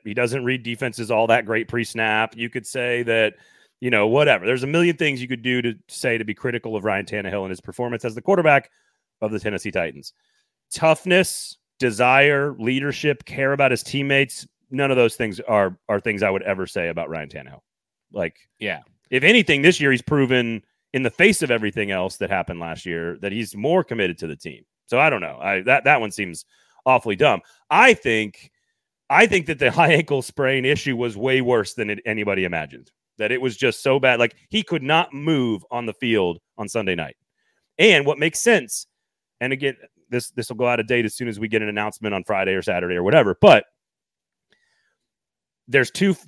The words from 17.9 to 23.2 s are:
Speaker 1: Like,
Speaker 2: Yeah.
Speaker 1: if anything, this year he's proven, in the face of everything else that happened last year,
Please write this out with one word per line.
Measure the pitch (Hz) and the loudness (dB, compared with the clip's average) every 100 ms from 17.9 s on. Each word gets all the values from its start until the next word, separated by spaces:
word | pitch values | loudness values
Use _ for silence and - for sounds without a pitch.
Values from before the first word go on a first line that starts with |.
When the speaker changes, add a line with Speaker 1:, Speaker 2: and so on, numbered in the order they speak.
| _ _ | _ _
Speaker 1:
Like, | 104 85 - _ _ | -8 -6 -8 _ _
Speaker 2:
Yeah. | 104 78 - _ _ | -8 -8 -12 _ _
Speaker 1:
if | 131 | 2
anything, | 156 240 170 143 | 6 6 4 4
this | 156 175 | 4 4
year | 143 | 2
he's | 127 | 0
proven, | - 147 127 127 117 110 - _ _ | 0 0 2 2 0 -6 -12 _ _
in | 135 | -4
the | 127 | -2
face | - 196 202 | 2 2 2
of | 143 | 0
everything | 117 107 110 101 | 0 0 -2 -2
else | 95 92 - | -2 -4 -4
that | 95 | -4
happened | 95 82 85 | -4 -4 -8
last | 82 80 90 | -10 -10 -8
year, | 82 85 76 | -6 -6 -8